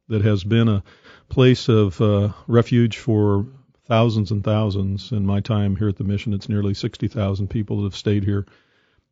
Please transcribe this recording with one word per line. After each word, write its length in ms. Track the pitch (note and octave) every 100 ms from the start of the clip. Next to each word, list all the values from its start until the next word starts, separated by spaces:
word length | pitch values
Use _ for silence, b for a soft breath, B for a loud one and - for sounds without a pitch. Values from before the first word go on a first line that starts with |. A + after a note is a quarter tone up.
| -
that 140 | G#2+
has 220 | G#2+ G2+
been 260 | G2 A#2 A2+
a 140 | G2+ - B B B B
place 400 | - B2+ B2 -
of, 320 | A2 G2+ -
uh, 300 | G#2+ G2+ G#2 - -
refuge 500 | A#2 - A#2+ A#2 -
for 480 | - G#2+ G#2 G2+ A#2+ - _ _ -
thousands 440 | A2+ A#2 A2 G2+
and 100 | G#2
thousands. 680 | G#2 G#2+ G#2+ F#2+ G2 G2 -
In 140 | A2 G2
my 160 | G2+
time 340 | G2+ G#2+ G2+ F#2+
here 140 | G#2+
at 80 | F#2+
the 80 | G2
mission, 280 | G2+ -
it's 140 | G2 -
nearly 260 | G#2 G2+
sixty 360 | G2 A#2 - G#2+
thousand 400 | - G2 G2 G2+
people 280 | A#2 G2+ A2
that 100 | G2+
have 80 | -
stayed 280 | A2 G#2
here 220 | F#2+ G2+ G2+ b b b b b b